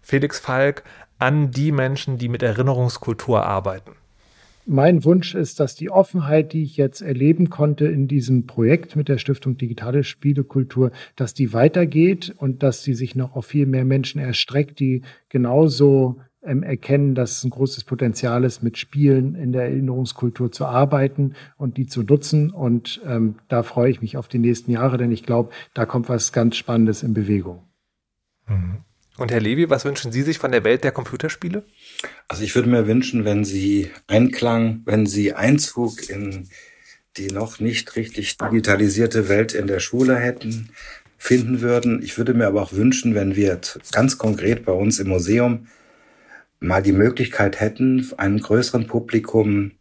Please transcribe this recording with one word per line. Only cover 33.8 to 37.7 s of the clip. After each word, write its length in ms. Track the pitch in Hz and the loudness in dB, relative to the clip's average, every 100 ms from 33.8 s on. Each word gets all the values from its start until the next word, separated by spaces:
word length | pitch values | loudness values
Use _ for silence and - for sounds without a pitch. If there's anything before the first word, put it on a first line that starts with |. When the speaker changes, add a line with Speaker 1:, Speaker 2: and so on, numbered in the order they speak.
| 95 - - | -2 -10 0
Speaker 3:
Einklang, 760 | 104 127 - 120 117 113 113 | 4 4 2 0 2 0 -2
wenn 200 | - 107 | 0 2
sie 280 | 104 101 101 | 2 0 -2
Einzug 760 | - 110 147 - - 120 - - | 0 2 4 2 -2 -4 -6 -10
in 380 | 98 101 95 92 - - _ _ - _ - | -10 -10 -10 -14 -20 -20 _ _ -20 _ -10
die 100 | 98 | -8
noch 320 | 98 113 - | -6 -8 -4
nicht 360 | 113 | -4